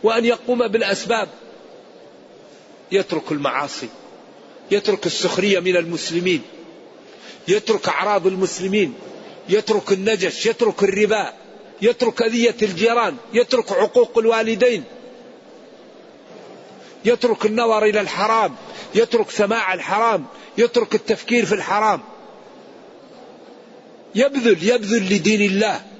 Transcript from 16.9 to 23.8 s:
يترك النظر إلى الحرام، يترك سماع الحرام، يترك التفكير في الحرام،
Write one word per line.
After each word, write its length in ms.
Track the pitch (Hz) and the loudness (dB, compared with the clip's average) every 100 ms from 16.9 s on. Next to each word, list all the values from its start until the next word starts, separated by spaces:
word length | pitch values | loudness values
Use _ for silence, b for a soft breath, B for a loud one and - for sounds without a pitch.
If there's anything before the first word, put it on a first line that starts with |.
| - | -2
يترك 420 | 220 240 247 220 214 | 0 2 0 0 0
النظر 380 | 220 226 220 | 0 2 2
إلى 160 | 214 208 | 2 2
الحرام، 560 | 185 175 196 226 190 123 - B B | -2 -2 0 2 0 -4 -18 B B
يترك 360 | 202 233 233 202 | 0 2 0 0
سماع 440 | - 202 226 190 | 0 0 0 -2
الحرام، 520 | 185 156 202 226 196 131 B B - | -4 -2 0 2 0 -4 B B 0
يترك 360 | 233 240 220 | 2 2 0
التفكير 500 | 220 - 208 - 240 | -2 -2 -4 0 0
في 100 | 147 | 2
الحرام، 460 | 196 160 202 220 170 - - - - - - - - - - - - - - - - - - | -2 0 0 2 0 -6 -20 -20 -20 -20 -20 -20 -20 -20 -20 -20 -20 -20 -20 -20 -20 -20 -20